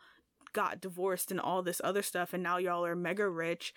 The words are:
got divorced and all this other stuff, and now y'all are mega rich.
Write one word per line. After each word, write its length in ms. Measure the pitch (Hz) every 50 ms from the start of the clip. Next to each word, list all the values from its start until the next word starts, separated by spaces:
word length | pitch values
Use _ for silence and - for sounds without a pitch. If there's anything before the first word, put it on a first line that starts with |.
| - - - _ _ _ _ _ - - -
got 280 | - 185 - - -
divorced 500 | - 190 175 175 180 196 185 180 - -
and 100 | 190 175
all 220 | - - 175 185 185
this 180 | 175 180 - -
other 180 | 175 190 202 -
stuff, 320 | - - 180 175 175 -
and 80 | 180 180
now 140 | 170 180 180
y'all 260 | 185 180 175 170 175
are 120 | 170 170
mega 300 | 175 175 165 180 202 208 196
rich. 440 | 175 165 165 165 170 175 - - -